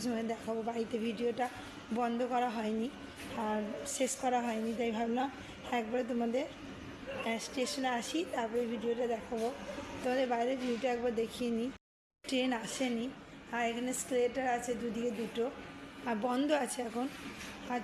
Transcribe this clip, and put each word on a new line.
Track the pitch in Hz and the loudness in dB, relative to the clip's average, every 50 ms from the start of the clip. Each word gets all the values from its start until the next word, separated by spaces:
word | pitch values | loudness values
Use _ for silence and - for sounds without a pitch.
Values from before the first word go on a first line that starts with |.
| 208 | 0
সময় | 247 226 226 226 226 | 0 0 0 0 0
দেখাবো। | 226 - - 220 226 226 214 233 | -2 -2 -2 -2 -2 0 0 -2
বাড়িতে | 233 233 226 214 254 214 220 | 0 0 0 0 0 0 2
ভিডিওটা | 233 214 208 240 240 233 247 247 247 - - - - - - - - 220 240 | 0 0 2 0 0 2 2 0 -2 -2 -8 -12 -12 -12 -12 -6 -2 0 2
বন্ধ | 240 233 233 233 254 233 | 2 2 2 2 2 2
করা | 254 240 247 247 214 | 4 4 4 2 2
হয়নি | 233 214 214 220 220 226 285 - - - - - - - - - 233 214 | 0 0 2 2 2 0 -2 -4 -8 -12 -12 -12 -10 -10 -6 -4 -2 0
আর | 214 214 214 208 202 - - - - - | 0 2 0 0 -2 -4 -4 -4 -4 0
শেষ | - 262 240 - - | 0 0 0 0 0
করা | 269 254 247 240 240 | 2 2 4 4 2
হয়নি, | 240 220 220 220 226 226 226 | 2 0 0 0 0 0 2
তাই | 233 233 214 226 | 2 2 2 2
ভাবলাম | 233 226 233 247 277 277 - - - - - - - - 247 240 | 2 2 2 2 0 0 -2 -8 -12 -12 -12 -12 -4 0 0 0
একবারে | 226 214 233 254 254 233 | 0 2 0 0 2 2
তোমাদের, | 247 233 233 233 226 269 311 - | 2 2 2 2 2 2 0 0
আহ, | - - - - - - - - - - - - - - - 226 226 220 - | -6 -10 -10 -10 -10 -10 -10 -12 -10 -10 -8 -6 -6 -4 -2 0 -2 -2 -2
স্টেশনে | - - 262 247 240 - 269 262 254 247 233 | -4 0 0 0 0 0 0 2 2 2 2
আসি, | - - - 320 370 - - | 0 0 0 0 0 0 0
তারপরে | 247 226 214 226 240 247 226 | 0 0 2 2 2 2 2
ভিডিওটা | 240 214 220 233 233 240 247 233 233 | 0 0 0 0 2 2 2 0 0
দেখাবো। | 214 208 - 247 220 226 240 277 285 202 - - 285 285 - - - | -2 -2 -4 -2 0 0 0 0 -4 -8 -6 -6 -6 -6 -6 -6 -2
তোমাদের | - 254 247 269 262 247 | 0 2 4 4 4 4
বাইরের | 247 233 233 254 269 247 | 4 2 4 2 2 2
ভিউটা | 254 247 233 214 247 254 240 | 2 0 0 2 2 2 2
একবার | 233 233 247 220 226 | 2 2 2 2 2
দেখিয়ে | 226 220 - - 247 240 233 226 | 0 0 0 -2 0 2 2 2
নিই। | 240 269 - - _ _ _ _ _ _ _ _ - - | 0 -2 -4 -8 _ _ _ _ _ _ _ _ -4 0
ট্রেন | 269 254 254 262 240 220 226 | 2 4 4 4 2 0 -2
আসেনি, | - - - 262 247 240 226 240 269 277 - - - - - - - 233 | -4 -2 0 2 2 2 0 0 -2 -4 -8 -14 -16 -16 -16 -10 -4 -2
আর | 240 233 233 | 0 2 2
এখানে | 226 240 247 254 262 - | 2 0 0 0 0 -2
স্কেলেটর | - - 262 247 247 240 240 269 262 254 240 | -2 2 4 4 4 4 4 2 2 2 2
আছে | 233 - 254 240 202 | 2 2 0 -2 0
দুদিকে | 240 233 202 233 233 247 208 226 | 0 -2 0 0 0 0 0 0
দুটো, | 226 185 - 226 233 277 - - - - - - - - - - - 247 | -2 -2 0 0 0 0 -2 -6 -12 -12 -12 -12 -12 -14 -12 -8 -2 -2
আর | 226 208 233 | 0 0 2
বন্ধ | 247 247 254 285 294 302 285 254 | 2 4 4 4 4 4 4 4
আছে | 214 - 269 247 226 | 0 0 -2 -4 -2
এখন। | 226 240 262 285 - - - - - - - - - - - - | 0 -2 -2 -2 -4 -6 -8 -8 -8 -8 -10 -10 -10 -10 -6 -4
আর | 247 240 | -4 -2